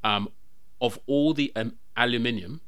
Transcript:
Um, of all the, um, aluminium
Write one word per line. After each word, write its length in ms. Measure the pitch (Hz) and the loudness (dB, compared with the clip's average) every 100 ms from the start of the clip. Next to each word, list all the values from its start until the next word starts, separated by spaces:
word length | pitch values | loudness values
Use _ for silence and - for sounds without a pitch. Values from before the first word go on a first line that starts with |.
Um, 240 | 214 208 202 - - - - - | 2 2 0 -8 -12 -12 -12 -2
of 180 | 120 - - | 0 0 0
all 260 | 143 147 | 4 4
the, 200 | 151 139 110 | 2 0 0
um, 220 | 113 - - - | -4 -6 -8 2
aluminium 640 | 123 120 120 117 90 151 | 4 4 2 0 -4 -10